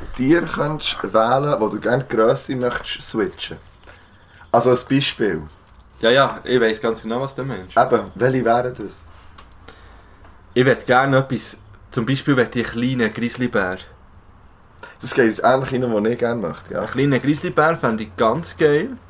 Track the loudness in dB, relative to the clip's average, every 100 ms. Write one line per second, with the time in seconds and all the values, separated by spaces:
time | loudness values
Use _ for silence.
0 | -2 -2 2 2 2 -4 -4 -4 -6 -6
1 | 0 2 2 2 0 0 0 -2 0 0
2 | 0 2 2 2 -2 -4 -4 -4 -8 -10
3 | -6 -2 -4 -4 -12 -14 -18 -20 -20 -20
4 | -20 -20 -20 -20 -2 2 4 2 2 0
5 | 0 -2 -2 -2 -8 -18 -20 -20 -20 -2
6 | 4 4 4 0 0 2 2 2 -2 -4
7 | -6 -6 -6 -8 -8 -8 -2 0 2 2
8 | -2 0 0 2 2 2 0 -6 -12 -14
9 | -20 -20 -20 -20 -20 -20 -20 -20 -20 -20
10 | -20 -20 -20 -20 -4 0 2 2 2 2
11 | 4 2 0 -4 -6 -14 -20 -20 -10 -4
12 | -2 -2 2 2 2 -2 -4 -2 -2 0
13 | -2 -2 -6 -4 -2 -2 -2 -4 -12 -20
14 | -20 -20 -20 -20 -20 -20 -20 -20 -20 -12
15 | -4 2 2 4 4 2 2 -2 0 0
16 | 0 0 -2 -2 -4 -8 -10 -8 -4 0
17 | 2 2 2 0 0 2 2 2 0 -2
18 | -6 0 0 0 -4 0 4 4 0 -8
19 | -16